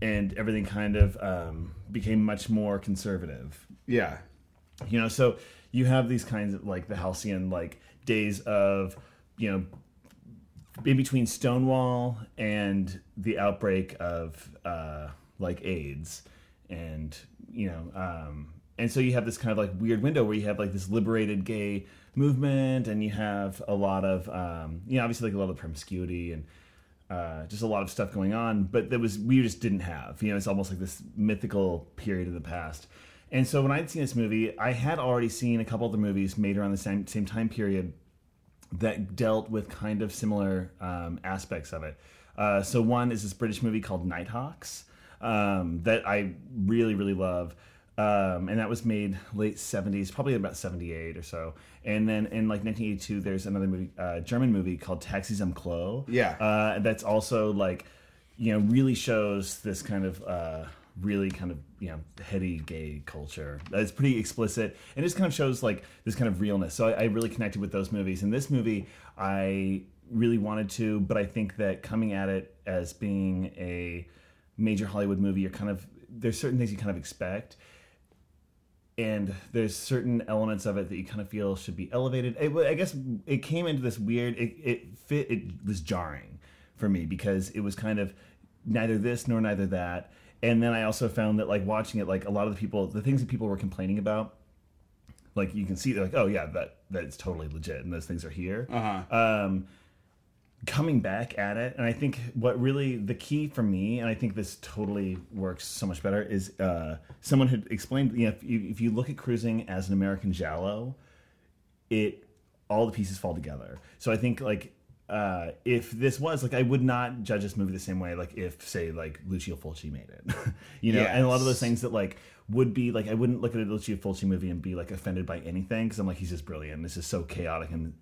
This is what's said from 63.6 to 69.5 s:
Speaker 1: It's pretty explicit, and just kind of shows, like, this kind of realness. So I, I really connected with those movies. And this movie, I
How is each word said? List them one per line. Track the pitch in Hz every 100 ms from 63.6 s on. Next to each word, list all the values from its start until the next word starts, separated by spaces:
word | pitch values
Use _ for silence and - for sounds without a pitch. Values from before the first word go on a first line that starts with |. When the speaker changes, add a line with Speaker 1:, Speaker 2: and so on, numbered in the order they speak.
| 92
Speaker 1:
It's | 95 104
pretty | - 135 120
explicit, | 104 - 107 120 107 - - 139
and | 175
just | 175
kind | 190
of |
shows, | 143 135 127
like, | 117 95 - -
this | - 101
kind | 117
of | 92
realness. | 104 98 85
So | - 113
I, |
I | 110 113
really | 107 113
connected | - 104 98
with | 98
those | 98 95
movies. | 104 95 92
And | 101
this | 127 139
movie, | 131 110 104 95 - - -
I | 98 98 95